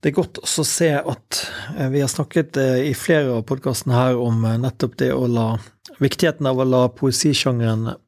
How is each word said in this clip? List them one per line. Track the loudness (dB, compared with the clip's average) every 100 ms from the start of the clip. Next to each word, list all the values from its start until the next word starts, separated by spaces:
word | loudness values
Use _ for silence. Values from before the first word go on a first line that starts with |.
det | 0
er | 0
godt | -2 -6
også | -6 -2
å | -2
se | 0 2
at, | 2 -2 -8 _ -8 -8 -10 -12
eh, | -6 -2
vi | 0
har | 0
snakket, | -2 -2 -2 0 0
eh, | 2 2 0
i |
flere | -2 2 2 2
av | -2
podcastene | -2 -4 -2 -4 0 2
her | 4 2
om, | 0 0
eh, | 0 0
nettopp | -2 -2 -6 0
det | -2
å | 0 0
la, | 0 0 -2 -8 _ -20 -2
viktigheten | -2 2 0 2 -2
av | 0
å | 2
la | 4 2
poesisjangeren | 2 -2 2 0 2 0 0 0 0 -4 -8